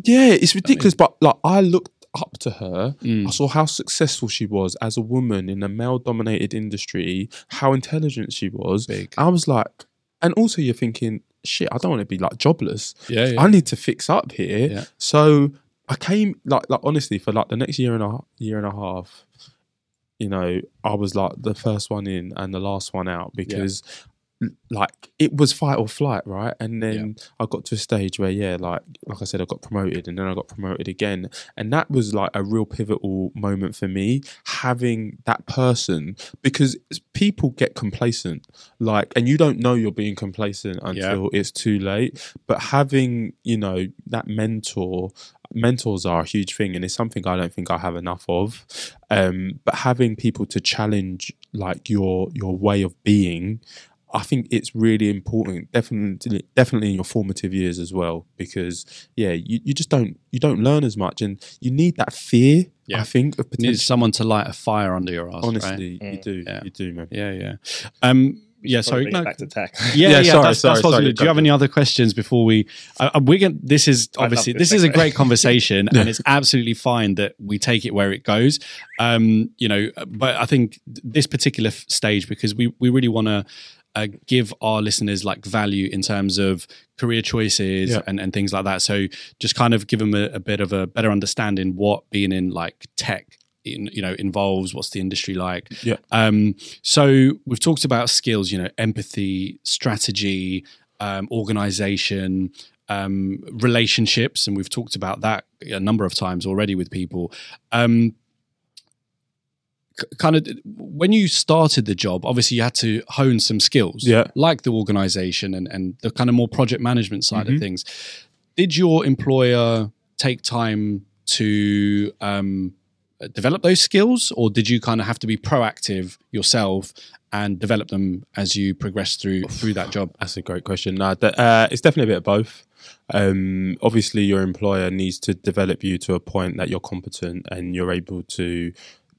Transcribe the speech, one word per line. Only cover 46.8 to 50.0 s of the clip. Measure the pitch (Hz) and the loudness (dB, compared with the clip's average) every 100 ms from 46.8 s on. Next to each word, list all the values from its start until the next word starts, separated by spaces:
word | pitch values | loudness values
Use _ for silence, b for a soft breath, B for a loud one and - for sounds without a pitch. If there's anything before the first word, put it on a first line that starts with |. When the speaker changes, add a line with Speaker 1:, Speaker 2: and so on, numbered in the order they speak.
Speaker 1:
it's | 90 | -6
something | - 110 104 90 | -4 -6 -4 -4
I | 90 | -2
don't | 87 | -4
think | - 87 | -6 -4
I | 87 | -4
have | 90 85 | -4 -6
enough | 87 90 - | -8 -8 -2
of. | 87 104 - - B B B _ | -2 -2 -6 -16 B B B _
Um, | 101 95 92 95 - | 2 2 0 -6 -6
but | - - | -6 -2
having | 127 120 | 0 2